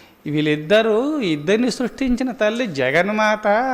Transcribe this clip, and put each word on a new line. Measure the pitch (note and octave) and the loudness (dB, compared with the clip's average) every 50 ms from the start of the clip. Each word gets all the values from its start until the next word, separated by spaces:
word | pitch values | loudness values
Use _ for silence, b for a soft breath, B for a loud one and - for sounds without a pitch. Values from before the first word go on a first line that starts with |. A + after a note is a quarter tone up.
| B B B B _ D#3 | B B B B _ -4
వీళ్ళిద్దరూ, | C#3+ D3+ D3+ D#3 D3+ D3+ D3+ D#3 G3+ A3 A3+ A3+ G#3+ G#3+ B3+ D4 D#4 D4+ | -2 0 0 0 0 -2 0 2 2 2 4 2 2 0 0 0 -2 -2
ఇద్దరిని | A#3+ F3 D#3 D3 D3 E3 G3+ A3+ B3 B3+ | -2 -2 -2 -2 0 0 0 2 2 0
సృష్టించిన | F#3+ - B3+ A3 - - C4+ B3+ B3 A3 C4 B3+ | -2 -2 -4 -6 -4 -4 -2 -2 0 0 -2 -4
తల్లి | A3 - G#3+ G#3+ A3 A#3 C4 | -2 -2 -2 -2 0 -2 -4
జగన్మాత, | A3 D#3 C3+ B2+ B2+ C3+ E3 F3+ G3+ G#3+ G#3+ G#3+ G#3+ G#3+ G#3 G#3 G#3 G3+ A3 B3+ C4+ | -4 -2 0 0 2 2 2 2 2 0 0 2 2 0 0 0 0 2 2 2 0